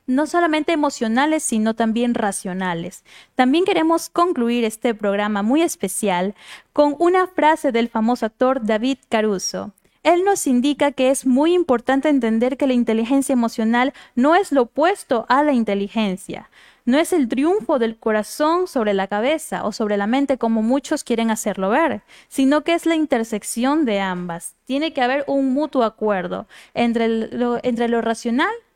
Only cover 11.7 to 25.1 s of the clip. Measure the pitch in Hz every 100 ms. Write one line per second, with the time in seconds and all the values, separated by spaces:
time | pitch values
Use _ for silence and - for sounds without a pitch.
11.7 | 240 - 269 311 285 226 226 247 262 269
12.7 | 247 233 226 226 269 269 254 233 - 220
13.7 | 240 262 - - - 277 349 392 277 240
14.7 | - 339 403 - 233 - 262 294 254 214
15.7 | 202 202 226 208 185 - - - - -
16.7 | _ - 277 339 359 240 254 311 415 -
17.7 | 277 226 220 220 214 208 - 302 349 370
18.7 | 262 208 196 196 208 247 311 - 185 214
19.7 | - 214 208 202 262 277 262 233 226 220
20.7 | 277 - 302 - 226 226 214 220 196 190
21.7 | 254 320 - - - - - 269 302 320
22.7 | 339 330 320 302 240 226 208 - 233 254
23.7 | 311 254 196 190 180 180 170 - - -
24.7 | 269 320 294 247